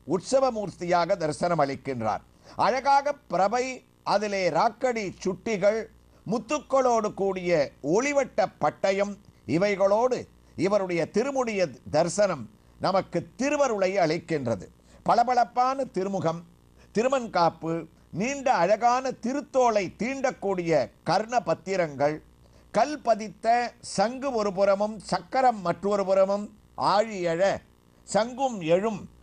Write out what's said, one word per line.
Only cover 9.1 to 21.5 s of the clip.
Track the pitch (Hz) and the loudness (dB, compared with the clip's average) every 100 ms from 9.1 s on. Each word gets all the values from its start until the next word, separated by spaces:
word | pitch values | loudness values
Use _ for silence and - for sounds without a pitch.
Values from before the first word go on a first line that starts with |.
| 196 - - - | -6 -18 -14 -4
இவைகளோடு | 151 202 190 196 208 254 226 95 - - - | 0 0 2 2 4 2 -2 -6 -18 -16 -4
இவருடைய | 180 202 185 170 156 | 0 0 0 -2 -2
திருமுடிய | 196 262 262 233 202 156 - - | -2 -2 -2 -2 -2 -2 -4 -4
தரிசனம் | 147 170 196 208 151 107 - _ - | 0 0 2 0 0 -10 -18 _ -6
நமக்கு | 156 190 - 170 165 - | -2 0 -2 -4 -6 -4
திருவருளை | 277 294 269 208 185 196 | -2 0 0 2 0 2
அளிக்கின்றது. | 160 170 - 160 120 104 - - - - | 0 0 -4 -4 -2 -6 -8 -20 -20 -6
பளபளப்பான | - 208 240 247 233 247 254 269 254 | 0 2 4 2 0 0 0 -2 -4
திருமுகம், | 185 190 196 160 165 - - - - - | -4 -4 -2 -4 -4 -10 -20 -20 -20 -6
திருமண்காப்பு, | 202 247 277 226 175 165 170 160 165 - _ _ | -2 0 0 0 2 2 0 -4 -6 -8 _ _
நீண்ட | 160 233 277 254 | -6 -4 -2 0
அழகான | 208 175 208 240 247 262 | 2 2 4 4 2 0
திருத்தோலை | - 233 277 - 262 240 208 175 - | -6 -4 -4 -2 2 4 2 -2 -4
தீண்டக்கூடிய | 226 269 262 - 196 185 165 151 110 - | -6 -2 -4 -4 -4 -4 0 0 0 -6
கர்ண | - 185 220 240 | -2 -2 0 -2
பத்திரங்கள், | 165 | -2